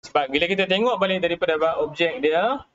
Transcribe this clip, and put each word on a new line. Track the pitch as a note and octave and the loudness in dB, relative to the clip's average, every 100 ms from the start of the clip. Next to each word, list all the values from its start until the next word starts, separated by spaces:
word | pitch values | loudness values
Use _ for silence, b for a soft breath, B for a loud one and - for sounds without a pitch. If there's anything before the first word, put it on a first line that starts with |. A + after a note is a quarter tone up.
| - | -2
Sebab | D3+ C3+ | -2 0
bila | C#3+ E3+ | -2 0
kita | F#3+ F#3 | 0 0
tengok | F#3 A#3+ A3+ | 0 0 0
balik | G3 F#3 | 0 0
daripada | E3+ E3+ F3 D#3 | -2 0 0 2
ba-, | D#3+ C#3+ | 0 0
objek | D3 D3 E3+ C3 | -4 0 -2 2
dia | D3 E3 G#3+ C#4 - | 0 2 0 -2 -8